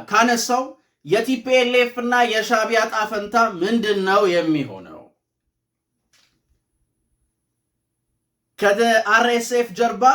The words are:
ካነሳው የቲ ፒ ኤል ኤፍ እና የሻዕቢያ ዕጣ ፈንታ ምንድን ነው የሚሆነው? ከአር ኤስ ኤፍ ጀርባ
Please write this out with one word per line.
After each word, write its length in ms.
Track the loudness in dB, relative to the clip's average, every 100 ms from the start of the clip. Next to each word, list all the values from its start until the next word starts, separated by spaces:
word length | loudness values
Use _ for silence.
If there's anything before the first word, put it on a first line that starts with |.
ካነሳው 580 | -2 2 2 0 -2 -2 -4 -12 _ _
የቲ 240 | -2 -2 0 -4
ፒ 160 | 0
ኤል 220 | 2 2
ኤፍ 200 | 2 0 -2
እና 180 | -2 0
የሻዕቢያ 560 | 2 0 0 -2 0 0
ዕጣ 160 | -2 -4
ፈንታ 300 | -4 -6 -2 0 0
ምንድን 440 | 0 -2 0 0 -2
ነው 200 | 0 2 2
የሚሆነው? 760 | 2 0 -2 -4 -10 -18 -20 -20 _ _ _ _ _ _ _ _ _ _ _ _ _ _ _ _ _ _ _ _ _ _ _ _ _ _ _ _ _ _ _ _ _ _ -2
ከአር 680 | 0 2 2 2 2 2 2
ኤስ 200 | 0 -2
ኤፍ 160 | -2 -2
ጀርባ 320 | -2 -2 2 2